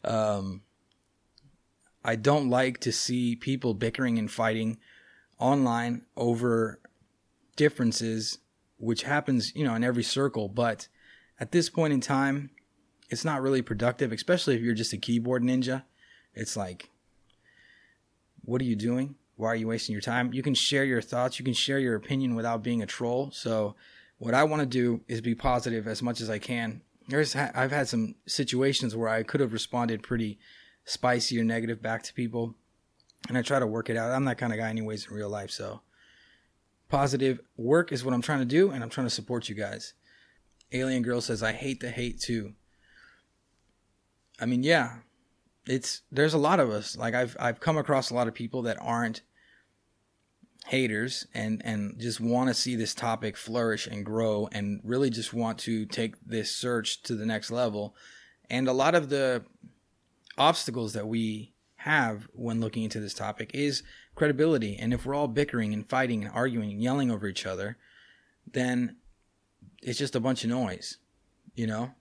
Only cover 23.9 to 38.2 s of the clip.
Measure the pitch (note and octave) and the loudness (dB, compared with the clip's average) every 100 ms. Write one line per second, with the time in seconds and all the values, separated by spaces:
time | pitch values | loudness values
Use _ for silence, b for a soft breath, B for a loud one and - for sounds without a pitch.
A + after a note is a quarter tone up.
23.9 | B B _ A#2 B2+ D#3 D3+ C3+ B2+ A#2+ | B B _ 2 4 4 4 0 2 2
24.9 | A#2 - A#2 A#2 A2+ C3+ B2 A#2 A#2 G#2+ | 0 -2 -4 -2 0 2 2 0 -2 -4
25.9 | G#2+ A#2+ A#2 A2 G#2+ - A#2+ A2+ A#2+ _ | -4 -4 -4 -4 -6 -4 -4 -4 -8 _
26.9 | _ - C#3 D3 - C#3+ B2+ C3 D3 C3 | _ -2 0 0 0 -2 0 0 0 0
27.9 | A#2+ A2 - - - B2+ B2 C3+ C3+ B2 | 0 -2 -6 -6 -4 0 2 2 2 -2
28.9 | A2 A2+ A2+ A2 D3+ C3 A2 - B2 A#2 | -2 0 0 0 0 0 -2 -4 -2 0
29.9 | A2 - A#2+ A2 G#2 B B B B - | -2 -2 -2 -2 -6 B B B B -10
30.9 | - B2 B2 - A#2 A2+ A2+ A2+ A2+ A2+ | 0 2 2 0 0 0 0 -2 -4 -4
31.9 | A2+ - - A#2+ A#2 A#2 - _ _ _ | -4 -6 -6 -4 -2 -6 -8 _ _ _
32.9 | _ _ _ - B2 A#2 C#3 A#2 A2+ A2+ | _ _ _ -4 -2 2 2 2 -2 -2
33.9 | A2+ A#2 C3 C3+ A#2 A#2+ A2 A2 A2 A2 | -2 0 0 0 0 -2 -2 -2 -4 -4
34.9 | G#2+ - G#2 G2 G#2 G2 - G2+ G#2 _ | -6 -8 -8 -6 -6 -8 -8 -10 -12 _
35.9 | b b b b b b _ _ _ _ | b b b b b b _ _ _ _
36.9 | C#3+ C#3 C3 C3+ B2 - - A#2 D#3+ E3+ | 2 4 4 2 2 -6 -4 4 4 4
37.9 | C3+ B2+ B2+ | -2 0 0